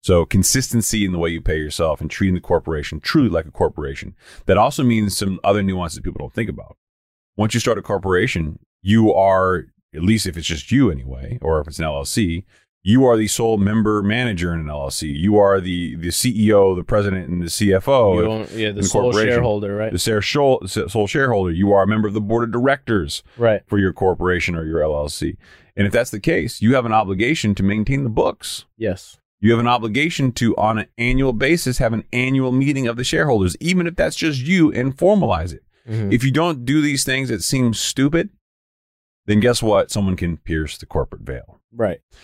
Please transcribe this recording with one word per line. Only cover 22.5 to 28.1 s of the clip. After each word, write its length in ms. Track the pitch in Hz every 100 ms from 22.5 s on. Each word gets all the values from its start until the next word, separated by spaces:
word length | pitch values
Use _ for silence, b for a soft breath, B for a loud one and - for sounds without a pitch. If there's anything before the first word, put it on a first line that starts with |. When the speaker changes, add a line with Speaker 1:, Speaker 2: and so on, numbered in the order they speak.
Speaker 1:
directors 680 | 117 135 135 - 107 73 - _ -
Speaker 2:
Right. 260 | 117 104 _
Speaker 1:
for 100 | 104
your 140 | 95
corporation 640 | - 95 82 92 90 87 82
or 100 | 80
your 160 | 80
L 140 | 78 73
L 140 | 76
C. 260 | - 78 - b b b -
And 100 | 101
if 60 |
that's 180 | - 123
the 80 | 107
case, 400 | 160 170 120 -
you 140 | 110 135
have 100 | 117
an 80 |
obligation 600 | 110 98 95 117 160 107 101
to 80 |
maintain 400 | 98 107 104 135
the 40 |
books. 560 | 131